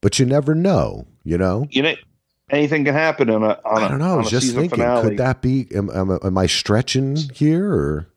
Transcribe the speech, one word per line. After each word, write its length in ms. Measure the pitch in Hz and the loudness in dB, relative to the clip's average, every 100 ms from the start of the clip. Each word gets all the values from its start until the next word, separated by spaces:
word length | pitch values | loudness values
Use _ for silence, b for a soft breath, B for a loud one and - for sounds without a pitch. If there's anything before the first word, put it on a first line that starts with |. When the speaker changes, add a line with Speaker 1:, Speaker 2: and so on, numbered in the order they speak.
Speaker 1:
but 180 | 101 - | 0 2
you 60 | 127 | 2
never 300 | 139 139 156 | 2 0 0
know, 500 | 185 156 64 52 - _ | 2 2 0 -6 -14 _
you 140 | - 85 | -4 0
know? 300 | 92 98 143 | 0 0 -4
Speaker 2:
You 120 | 131 | -2
know, 120 | 151 143 - _ _ _ _ | -2 -2 -10 _ _ _ _
anything 360 | 143 147 151 139 | 0 0 2 0
can 80 | |
happen 360 | 143 160 151 120 | 2 0 0 0
on 140 | 110 | 2
a, 160 | 107 104 110 | 2 0 -2
on 180 | 110 | 0
Speaker 1:
I 20 | 107 | 0
Speaker 2:
a, 40 | |
Speaker 1:
don't 100 | 135 | -2
know. 60 | 170 | 0
I 60 | |
Speaker 2:
on 60 | 170 | 0
Speaker 1:
was 80 | 110 | 0
Speaker 2:
a 40 | |
Speaker 1:
just 140 | 120 131 | 0 0
Speaker 2:
season 140 | 120 | -2
Speaker 1:
thinking, 160 | 170 123 | -2 0
Speaker 2:
finale. 300 | 123 123 113 | 0 2 0
Speaker 1:
could 80 | 101 | 0
that 240 | 127 127 | -2 0
be, 260 | 127 131 117 - | 0 -2 -2 -4
am, 140 | 98 | -2
am, 280 | 92 95 90 | -2 -2 0
am 140 | 98 92 | 0 0
I 80 | 92 | 2
stretching 720 | - - 107 - 131 135 143 147 | 0 0 0 2 -2 0 -2 -6
here, 380 | 131 151 165 202 | 0 0 2 0
or? 340 | 139 71 76 82 | 0 0 -2 -6